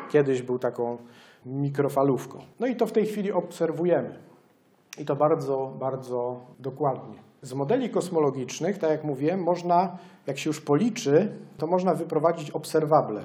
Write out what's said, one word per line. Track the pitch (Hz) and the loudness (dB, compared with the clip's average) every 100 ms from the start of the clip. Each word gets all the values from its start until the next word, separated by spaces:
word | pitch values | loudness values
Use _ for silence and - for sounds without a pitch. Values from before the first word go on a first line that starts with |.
| - | 2
kiedyś | 147 139 127 | 2 4 0
był | 123 123 | -2 -2
taką | 120 120 120 120 - - - - 127 | -2 -2 -4 -4 -10 -20 -20 -20 -8
mikrofalówką. | 139 143 143 139 139 139 120 - - - - | -4 -2 0 0 2 2 2 -2 -14 -18 -4
No | 247 | -4
i | 233 | 0
to | 220 | 0
w | |
tej | 220 214 | 2 0
chwili | 214 202 | 0 -2
obserwujemy. | 180 175 - 165 147 175 156 113 - - - _ _ _ _ _ - | -2 -4 -2 -2 0 2 2 0 -8 -20 -20 _ _ _ _ _ -8
I | |
to | 147 143 | -4 2
bardzo, | 151 156 135 135 135 110 | 2 2 0 -4 -4 -6
bardzo | 131 127 120 123 123 123 - - | -6 -6 -6 -4 -4 -6 -14 -12
dokładnie. | 131 135 143 120 110 107 - _ | -12 -2 -2 -2 -8 -18 -20 _
Z | 139 | -10
modeli | 135 139 262 240 | -4 0 0 0
kosmologicznych, | 185 - 165 143 131 123 - 165 196 | -2 0 2 2 0 -6 -4 -4 0
tak | 160 | 0
jak | 156 | 0
mówiłem, | 151 131 147 190 | -2 -2 0 0
można, | 170 175 170 175 175 - - - - | 0 0 4 4 4 -2 -16 -12 -8
jak | 139 | -4
się | 156 | -4
już | 147 | -4
policzy, | - 147 226 - 139 151 208 - - - | 2 4 4 0 4 4 4 -2 -14 -8
to | 160 | 0
można | 180 185 | 2 2
wyprowadzić | 156 170 156 165 170 151 | 0 0 2 2 0 -4
obserwable, | 151 - 156 147 143 117 104 | -8 -2 0 4 4 4 -2